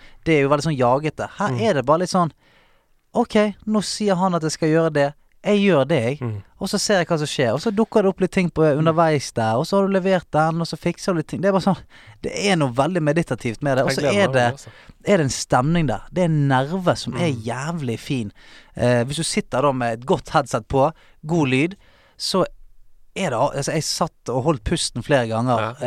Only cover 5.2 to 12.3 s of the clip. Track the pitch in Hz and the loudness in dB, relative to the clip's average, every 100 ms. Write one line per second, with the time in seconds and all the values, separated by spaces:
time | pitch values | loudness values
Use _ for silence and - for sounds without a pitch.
5.2 | _ _ 180 208 196 160 135 160 113 147 | _ _ 0 2 4 4 4 2 0 -2
6.2 | 123 104 - - 190 202 - 202 165 165 | -6 -8 -12 -12 -6 -2 0 0 0 -2
7.2 | 147 - 123 120 233 202 226 220 196 185 | -2 0 0 0 0 0 2 2 2 2
8.2 | 185 - 175 - 156 143 160 160 165 151 | 0 0 0 2 2 2 2 2 2 2
9.2 | - - 110 117 156 196 196 196 180 185 | -2 -2 0 0 0 0 2 0 2 0
10.2 | - 151 160 165 165 165 175 170 - 175 | 0 0 0 0 -4 -4 -4 -4 -2 -2
11.2 | 151 - 185 190 180 185 - - - - | -4 -2 0 2 2 0 -4 -20 -20 -12
12.2 | - | -8